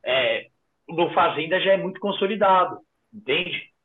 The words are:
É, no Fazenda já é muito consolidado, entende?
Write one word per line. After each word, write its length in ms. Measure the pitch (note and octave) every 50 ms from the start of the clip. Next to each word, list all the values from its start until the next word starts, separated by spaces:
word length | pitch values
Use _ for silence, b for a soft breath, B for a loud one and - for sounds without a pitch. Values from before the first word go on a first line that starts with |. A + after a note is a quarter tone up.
| -
É, 440 | - B2+ C3 B2+ A#2 A2+ A2+ - _ _ _ _ _ _ _ _
no 240 | - E3 F3 F3 D#3 -
Fazenda 460 | F#3+ E3+ E3 - C#3+ D#3 D#3+ F3 F#3
já 140 | F3 F#3+ G3
é 40 |
muito 220 | F#3 E3+ D3+ - -
consolidado, 800 | - G3+ G3 - G3+ G3 A3 G3+ G#3 G3 F#3 F#3 F3+ F3 F3 - _ _ _ _ _ _ -
entende? 560 | - - - C3+ E3+ F3+ F3 - - - _ _ _